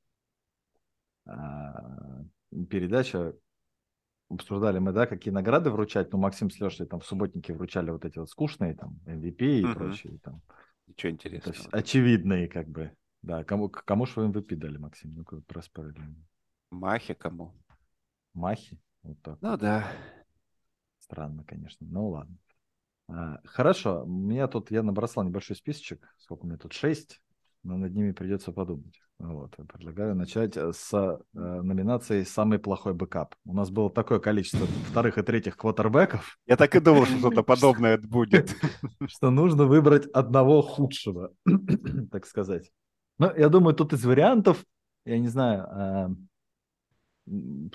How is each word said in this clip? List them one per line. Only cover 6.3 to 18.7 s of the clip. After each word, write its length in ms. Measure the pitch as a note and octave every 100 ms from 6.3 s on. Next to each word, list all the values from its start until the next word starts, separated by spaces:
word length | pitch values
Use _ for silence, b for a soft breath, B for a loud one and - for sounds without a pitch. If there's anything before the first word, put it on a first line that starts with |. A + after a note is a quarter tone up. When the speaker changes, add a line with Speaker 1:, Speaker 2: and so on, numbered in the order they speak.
| F#2+ G2+
Speaker 1:
с 80 | -
Лёшей 280 | G2 - -
там 140 | F2
в 60 | -
субботнике 460 | G2 G2 F2+ -
вручали 380 | D#2+ F2+ F#2+ E2
вот 140 | E2 E2
эти 120 | E2
вот 120 | D#2
скучные, 440 | - D3+ - F2
там, 240 | D2+ - - E2
M 140 | E2
V 100 | E2+
P 280 | - C3 C3
и 40 |
Speaker 2:
Мгм. 100 | F2+
Speaker 1:
прочие, 440 | E2 F2 G2+ - D#2
там. 220 | - E2 - b b _ _
Speaker 2:
Ничего 240 | - F2
Speaker 1:
Это 40 |
Speaker 2:
интересного. 460 | E2 D#2+ E2+ - -
Speaker 1:
вс-, 80 | -
очевидные, 800 | G#2+ - C3+ B2 A2+ F2+ F#2 E2+
как 200 | F2 D#2+
бы. 240 | D#2 D#2 - _ _
Да, 220 | F2 E2
кому, 240 | D#2+ G2+ G2+
к-, 140 | -
кому 220 | - G#2 B2+
ж 100 | -
вы 80 |
M 80 | G#2+
V 80 | G#2
P 140 | - E2
дали, 220 | D#2 D2
Максим? 360 | D2 - D2+
Ну-ка, 260 | D#2+ E2 D#2 -
проспорили. 540 | E2+ - - D2+ D2+ D2+ D#2+ E2 _ _ _ _
Speaker 2:
Махе 440 | F2+ F#2+ A#2 -
кому? 400 | - E2 E2+ F2 - _ _ _ _ _ _ _
Speaker 1:
Махе? 460 | - F2 A2 -